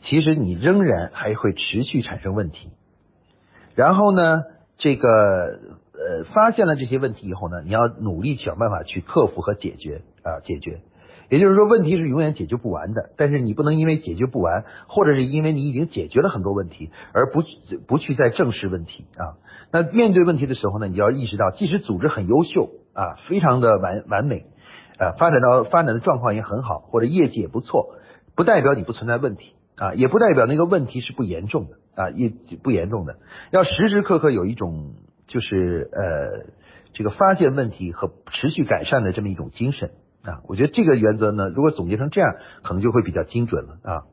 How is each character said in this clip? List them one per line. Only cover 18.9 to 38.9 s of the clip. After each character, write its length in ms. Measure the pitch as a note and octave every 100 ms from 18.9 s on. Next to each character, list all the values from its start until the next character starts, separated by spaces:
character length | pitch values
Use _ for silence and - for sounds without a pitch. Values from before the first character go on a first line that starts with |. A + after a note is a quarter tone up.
| - - -
啊。 240 | E2+ - - - -
那 100 | E3
面 320 | E3 A3 A3+
对 100 | F#3
问 140 | F3 D3+
题 80 | C3+
的 80 |
时 160 | B2+ G2+
候 80 | G#2
呢， 100 | G#2
你 80 | F#2
要 140 | G#2
意 160 | C3+ A#2
识 100 | G#2
到， 140 | G2
即 160 | - F#3+
使 140 | F#3+
组 180 | - F#2
织 100 | A2
很 200 | - F#2
优 160 | C3
秀 260 | E3 F#3 - - _
啊， 240 | - F2+ - -
非 120 | G3
常 200 | D#3+ B2+
的 180 | A#2+ G2+
完-， 240 | F#2 G2 -
完 180 | G2+ C#3
美， 200 | A2 - _ - - _ _
呃， 140 | F#2
发 180 | - E3+
展 100 | D#3
到， 220 | B2 B2+
发 180 | A2 E3+
展 140 | D#3 A#2
的 40 |
状 200 | F3+ C3
况 160 | A#2+ G#2
也 80 |
很 180 | G#2+ G#2+
好， 160 | A#2+ D#2
或 220 | - A#2
者 80 | A#2+
业 220 | F3+ D3
绩 100 | A#2
也 80 | G#2
不 140 | A#2
错， 340 | - B2 - - - - _ -
不 80 |
代 180 | F3+ G3+
表 140 | C3+ C3+
你 80 |
不 80 | F#2
存 160 | A2+ A#2
在 100 | A#2+
问 180 | C3+ F#2+
题 180 | - _ _ -
啊， 200 | G2 A2
也 120 | B2+
不 120 | G3+
代 160 | A3 C3+
表 100 | A#2
那 100 | D3+
个 100 | E3+
问 200 | F#3 B2+
题 160 | B2+
是 120 | -
不 100 | -
严 240 | G#2+ E2 G2+
重 180 | A#2+ F#2
的 100 | - _ -
啊， 160 | F#2
也 200 | F#2+ A#2+ - - E2+
不 80 | C3+
严 220 | G#2 F2
重 140 | A2 D#2
的。 100 | - _ - -
要 140 | F#3
时 260 | F3+ - G#3
时 140 | G3+
刻 160 | G3+ F3
刻 100 | D#3
有 160 | A2+ F#2
一 80 |
种， 400 | A#2+ F2+ D#2+ D2 G1+ G1+ _ _
就 140 | B2
是， 500 | - F#2+ F2+ E2+ -
呃， 600 | - F#2+ D#2 C#2 G#1 - _ _ - _
这 100 | -
个 60 | G#2
发 240 | - F#3+
现 220 | F#3+ D3+ C3+
问 160 | A#2+
题 200 | - F#2
和 200 | G#2+ F#2 - -
持 200 | - -
续 140 | - C3
改 180 | F#2
善 200 | -